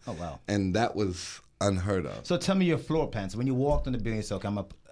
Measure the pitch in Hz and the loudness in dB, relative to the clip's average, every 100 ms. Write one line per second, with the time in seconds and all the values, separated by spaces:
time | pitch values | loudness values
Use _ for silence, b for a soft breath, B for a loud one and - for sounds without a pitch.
0 | - 87 85 71 - 104 95 95 117 - | -8 -6 -8 -8 0 2 2 2 2 0
1 | 101 87 - - - _ 101 95 95 95 | -2 -2 -8 -14 -18 _ 0 2 2 0
2 | 71 52 - 175 180 190 180 160 - 160 | -2 -6 -2 0 2 4 4 2 0 0
3 | 147 110 95 101 131 127 139 147 135 123 | 0 -2 -4 -2 0 2 4 2 2 -2
4 | 107 110 101 98 101 101 95 - - | -2 -2 -4 -4 -2 -4 -6 -14 -14